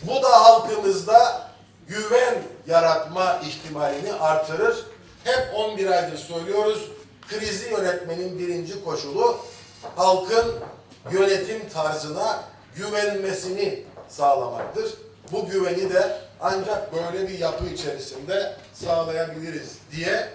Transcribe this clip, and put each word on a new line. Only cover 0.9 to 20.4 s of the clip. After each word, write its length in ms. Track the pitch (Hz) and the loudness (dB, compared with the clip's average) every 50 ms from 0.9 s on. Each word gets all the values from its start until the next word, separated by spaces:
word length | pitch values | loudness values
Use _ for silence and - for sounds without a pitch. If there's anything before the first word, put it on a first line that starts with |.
| 190 170 170 214 220 233 240 247 - - - - - - - - - - - - | 0 0 2 6 8 8 8 8 2 -4 -8 -12 -18 -20 -20 -20 -20 -20 -16 -10
güven 460 | 190 214 214 214 240 247 247 240 - - - - - - - | -8 -6 -2 2 4 4 4 2 0 -2 -6 -10 -16 -16 -6
yaratma 760 | 160 165 165 165 165 156 156 - 151 165 185 185 185 175 170 151 | 2 4 4 6 4 2 2 -2 -4 -2 0 0 0 0 -2 -4
ihtimalini 680 | 151 147 - - 156 151 147 147 143 143 143 139 - | -8 -10 -10 -12 -10 -4 -2 -2 -2 -2 -4 -6 -6
artırır. 760 | - 151 160 156 156 156 156 156 160 - 220 233 - - - - - - - - - - - | -4 0 0 2 2 2 0 -2 -2 0 2 2 2 0 -6 -14 -18 -20 -20 -20 -20 -8 -2
Hep 300 | 240 254 262 254 - 202 | 0 0 0 0 -2 -2
on 220 | 214 214 214 214 | -2 -2 -2 -2
bir 140 | 190 190 190 | -2 0 2
aydır 260 | 185 170 175 170 160 | 2 2 2 -2 -6
söylüyoruz. 760 | 147 - - 170 165 170 185 196 208 214 214 - - - - - - - - - - - - | -10 -12 -8 -8 -8 -6 -2 0 2 2 2 0 -2 -6 -10 -14 -18 -20 -20 -20 -20 -14 -10
Krizi 420 | 214 214 214 208 190 190 240 240 | -8 -6 -4 -4 -6 -6 -6 -4
yönetmenin 680 | 214 196 190 180 180 175 175 165 170 175 185 185 180 180 | -2 -2 0 0 -2 -2 -6 -8 -8 -6 -6 -8 -6 -6
birinci 460 | 180 175 175 170 - - 392 403 - | -6 -4 -4 -6 -6 -8 -10 -10 -8
koşulu 520 | 494 - 440 - 285 - 403 466 480 466 - - - - - - - - - - 135 - | -6 -6 -6 -6 -6 -2 2 2 2 2 0 -8 -16 -18 -20 -20 -20 -20 -16 -16 -12 -2
halkın 580 | - 185 185 185 185 180 190 226 226 233 233 - - - - - - - - - - - - | 2 4 4 4 4 2 2 2 2 2 2 -4 -6 -10 -14 -16 -20 -20 -20 -20 -18 -10 -2
yönetim 580 | 175 196 196 196 190 185 - - 220 220 190 - | 2 2 4 4 4 0 0 -4 -6 -8 -8 -8
tarzına 760 | - 160 151 156 156 156 151 151 151 - - 226 - - - - - - - - - | -6 -4 -2 -2 -2 -4 -6 -8 -4 -2 -2 -2 -2 -4 -8 -14 -20 -20 -20 -18 -12
güvenmesini 1080 | 156 202 214 214 208 208 208 202 196 190 190 185 - - 185 185 202 202 196 - - - - - - - - | -10 -8 -4 -2 0 0 0 0 -2 -2 -2 -4 -4 -4 -4 -2 0 0 -2 -2 -4 -12 -16 -18 -20 -20 -18
sağlamaktır. 840 | - - 143 139 139 - - 120 - - - - - 440 - - - - - - - - - - | -4 2 4 4 4 4 0 -4 -6 -8 -8 -6 -6 -6 -6 -6 -8 -10 -18 -20 -20 -20 -14 -8
Bu 140 | 175 214 - | -6 -6 -4
güveni 460 | 175 196 190 185 175 175 185 190 180 180 | -2 0 0 0 0 0 -2 -2 2 2
de 220 | 185 196 190 - - - - - - | 2 2 2 -2 -6 -10 -18 -14 -4
ancak 540 | 180 180 190 190 190 208 214 202 - - 165 | -2 -2 -2 -2 -2 -2 -4 -4 -4 -4 -6
böyle 340 | 165 170 170 180 185 196 185 | -4 -4 -4 -4 -4 -4 -6
bir 100 | 190 170 | -4 -4
yapı 260 | 165 156 151 - 180 | -2 -2 -2 -4 -6
içerisinde 920 | 175 156 - - 143 - - - - - 135 143 160 190 202 196 - - - - - | -6 -8 -8 -8 -8 -8 -8 -10 -12 -12 -12 -6 -4 -2 -2 -2 -4 -8 -12 -18 -20
sağlayabiliriz 1040 | - - - 170 165 165 165 160 160 160 165 156 156 160 160 160 156 147 - - - - - - | -14 -10 -2 0 0 0 0 -2 -2 -4 -4 -4 -6 -10 -10 -10 -10 -10 -12 -12 -18 -18 -18 -14
diye 360 | 151 160 170 190 - - - - - - | -10 -6 -2 -2 0 -2 -2 -6 -12 -20